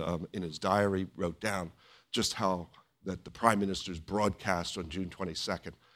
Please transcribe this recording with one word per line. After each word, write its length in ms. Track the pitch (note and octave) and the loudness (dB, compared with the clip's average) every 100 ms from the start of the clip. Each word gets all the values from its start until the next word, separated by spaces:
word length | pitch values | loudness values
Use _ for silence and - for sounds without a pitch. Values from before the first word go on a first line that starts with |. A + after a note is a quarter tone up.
| E2 | 0
um, 220 | E2+ F2 | -2 -4
in 80 | G#2 | -6
his 160 | F2 D2+ | -6 -2
diary, 480 | G2+ G2+ G2+ F#2+ F#2+ - | 4 6 6 4 -2 -2
wrote 240 | F2+ E2 | -2 0
down 320 | G#2+ G2 E2+ - - - _ | -2 -2 -4 -10 -20 -20 _
just 240 | A#2+ A2 | 0 0
how 340 | - G2+ F2+ E2+ - _ _ | 0 0 0 -4 -16 _ _
that 200 | F#2+ F2 | -6 -6
the 60 | - | -8
prime 300 | - A#2 G#2 | 2 4 6
minister's 380 | G2 F#2+ - E2+ | 2 -2 -6 -8
broadcast 800 | D#2 G2+ G#2 G2 G#2+ F2+ E2+ G2+ | -4 0 2 0 0 0 -2 -6
on 140 | D#2+ | -6
June 180 | F2 F2+ | -6 -6
twenty-second, 640 | - F#2 D#2+ - F2+ F2+ - _ | -6 -6 -4 -4 -4 -8 -16 _